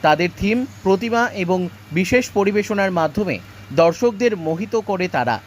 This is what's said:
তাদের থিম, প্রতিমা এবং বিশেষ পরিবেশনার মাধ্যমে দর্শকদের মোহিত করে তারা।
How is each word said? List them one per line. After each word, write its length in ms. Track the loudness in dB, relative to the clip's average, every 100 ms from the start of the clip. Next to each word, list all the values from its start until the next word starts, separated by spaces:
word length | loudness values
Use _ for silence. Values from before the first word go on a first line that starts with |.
তাদের 280 | 4 2 0 -2
থিম, 260 | 0 0 -2 -6
প্রতিমা 460 | 0 0 2 0 0
এবং 360 | -2 -2 0 -2 -8 -6
বিশেষ 380 | -2 2 2 0
পরিবেশনার 640 | 0 0 0 -2 -2 0
মাধ্যমে 480 | 0 -2 -2 -4 -4 -10 -20 -6
দর্শকদের 640 | 4 4 4 -2 2 0 0
মোহিত 380 | -4 -4 -2 -4
করে 320 | -2 -4 -2
তারা। 320 | 0 0 -2